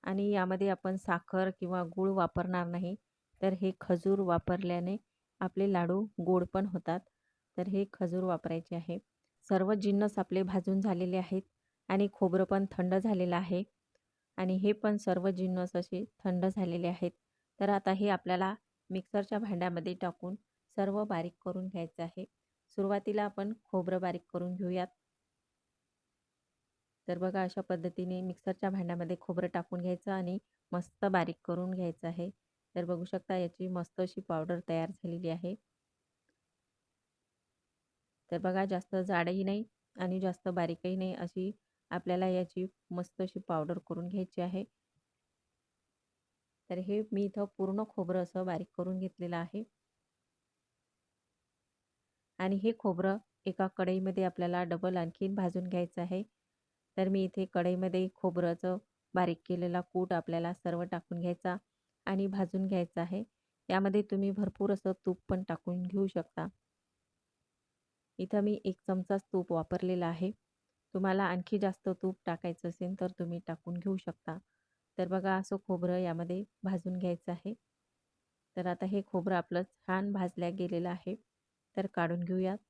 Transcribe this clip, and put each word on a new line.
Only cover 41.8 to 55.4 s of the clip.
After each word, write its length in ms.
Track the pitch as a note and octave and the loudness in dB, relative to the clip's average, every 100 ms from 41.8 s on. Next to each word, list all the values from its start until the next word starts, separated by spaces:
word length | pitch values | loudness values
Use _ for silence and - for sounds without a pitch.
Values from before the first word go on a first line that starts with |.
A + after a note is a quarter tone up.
| _ | _
आपल्याला 380 | F3+ F#3 F3+ F#3 | -6 0 2 2
याची 380 | F#3 F3 - F#3 _ _ | 2 0 -4 -6 _ _
मस्त 320 | F3 F3+ - | -8 -8 -6
अशी 180 | F#3 F#3 | -6 -6
पावडर 380 | - E3 D3+ E3+ | -2 -2 0 -4
करून 280 | - E3 F3 | -4 -8 -4
घ्यायची 320 | F#3+ F#3 - | -4 -4 -4
आहे. 240 | F3 F#3 G#3+ _ _ _ _ _ _ _ _ _ _ _ _ _ _ _ _ _ _ _ _ | -4 -4 -8 _ _ _ _ _ _ _ _ _ _ _ _ _ _ _ _ _ _ _ _
तर 80 | F3+ | -6
हे 240 | F#3 G#3 G#3+ | -2 -2 0
मी 120 | G3 | -2
इथं 200 | G3+ G3+ G3+ - | -2 -2 -6 -2
पूर्ण 260 | F#3+ G3 G#3+ | -2 -2 -4
खोबरं 340 | - F3 F#3 | -4 -2 0
असं 220 | F3 F#3+ F#3 | 0 -2 -2
बारीक 200 | E3 F#3+ - | -2 -6 -6
करून 220 | F3+ F#3 | -4 -2
घेतलेलं 380 | F#3 - F3 E3+ | -6 -6 -4 -4
आहे. 260 | E3+ G3+ A3+ _ _ _ _ _ _ _ _ _ _ _ _ _ _ _ _ _ _ _ _ _ _ _ _ _ _ - | -4 -8 -10 _ _ _ _ _ _ _ _ _ _ _ _ _ _ _ _ _ _ _ _ _ _ _ _ _ _ -2
आणि 180 | F#3 G3 | 0 2
हे 160 | G#3+ A3+ | 2 2
खोबरं 380 | G#3 F3 F#3+ G3+ _ _ - | 0 2 2 0 _ _ -6
एका 200 | F3+ F#3+ - | -2 -2 0
कढईमध्ये 480 | F#3 F#3 F#3+ F#3 | 0 2 0 0
आपल्याला 380 | F#3 - F3 F3 | 0 0 0 0
डबल 320 | F3 F#3+ F#3 F#3 | 0 0 0 0
आणखीन 380 | E3+ - F#3+ | -2 -2 -2
भाजून 340 | G3+ | 0